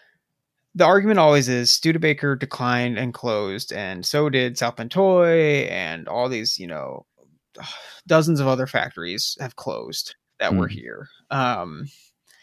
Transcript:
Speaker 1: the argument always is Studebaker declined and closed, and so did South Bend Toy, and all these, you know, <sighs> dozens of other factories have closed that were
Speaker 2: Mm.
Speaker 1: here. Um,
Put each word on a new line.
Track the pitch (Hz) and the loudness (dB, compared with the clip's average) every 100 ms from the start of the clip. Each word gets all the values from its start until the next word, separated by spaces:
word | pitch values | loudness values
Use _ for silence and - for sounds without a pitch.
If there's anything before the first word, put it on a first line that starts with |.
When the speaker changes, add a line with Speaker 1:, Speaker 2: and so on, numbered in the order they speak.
| _ _ _ _ _ _ _ 175 | _ _ _ _ _ _ _ 4
Speaker 1:
the | |
argument | 165 196 202 202 | 6 6 6 6
always | 156 147 123 | 6 6 4
is | 123 120 | 0 2
Studebaker | - 160 160 156 147 143 | 2 2 2 0 0 -2
declined | 139 139 - 123 123 123 110 | -2 -4 -4 -2 0 0 -2
and | 123 | -4
closed, | - 123 107 101 98 - | -4 -2 -2 -2 -6 -8
and | - 98 90 | -8 -8 -6
so | 90 147 151 | -2 0 2
did | 131 123 123 | 2 0 -2
South | 120 - | -4 -4
Bend | 117 | -4
Toy, | 185 190 180 170 165 151 143 - | 2 4 6 4 4 4 2 0
and | 90 85 82 - | -4 -6 -8 -6
all | 110 127 | -4 -2
these, | 120 107 - | -2 -4 -6
you | 90 | -8
know, | 78 65 67 - _ _ 76 _ - | -10 -10 -12 -18 _ _ _ _ -20
<sighs> | - - - - - | -18 -16 -18 -18 2
dozens | 160 156 151 | 2 4 2
of | 135 | 2
other | 131 131 | 0 0
factories | 123 - - 87 98 - - | -2 -4 -6 -8 -6 -6 -8
have | 127 - | -12 -10
closed | - 58 58 - - - _ - | -10 -8 -8 -10 -12 -16 _ -4
that | 98 95 | 0 0
were | 98 | 0
Speaker 2:
Mm. | |
Speaker 1:
here. | 101 58 52 - _ - | -6 -12 -16 -18 _ -8
Um, | 135 127 107 87 76 143 - _ _ _ _ | -2 -2 -2 -6 -12 -14 -16 _ _ _ _